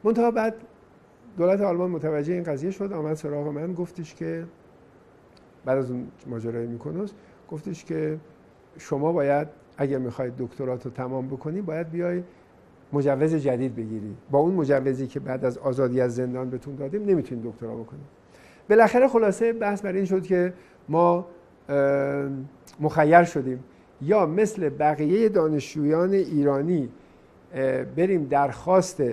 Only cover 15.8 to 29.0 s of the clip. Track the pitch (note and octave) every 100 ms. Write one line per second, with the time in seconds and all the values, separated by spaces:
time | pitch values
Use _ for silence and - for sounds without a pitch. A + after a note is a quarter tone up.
15.8 | B2+ B2+ B2 A#2+ B2+ B2+ B2+ B2 D3 C#3
16.8 | C#3 G3+ G3+ F3 - A#2+ A#2 A2 A2+ A#2
17.8 | A2+ - C#3 _ _ - - - - G#3
18.8 | A3 B3 C4 A#3+ G#3+ F#3+ A3+ A3+ G#3 G3+
19.8 | G3+ F#3 F#3+ F#3+ E3 F3+ F3+ F3+ - -
20.8 | - D#3+ F3 F3 F3+ - - _ - C#3+
21.8 | C#3 C#3 C#3 C#3+ C#3 C3+ C#3 - - -
22.8 | D3+ D#3 D3+ E3+ E3+ D3+ C3 B2+ - -
23.8 | - - C#3 G#3 E3 F3 G#3+ G#3+ D#3 C#3
24.8 | D3+ D3 D3+ G3 A3 G3 D#3 D3+ - D#3
25.8 | D3 D#3 F#3 G3 D#3 D#3 C#3+ C#3 D#3 F3
26.8 | A#2+ - - - _ - - - C3 C3
27.8 | C3 C3 F#3 F3+ C#3 C#3 C#3 A2 - F#3
28.8 | F3+ -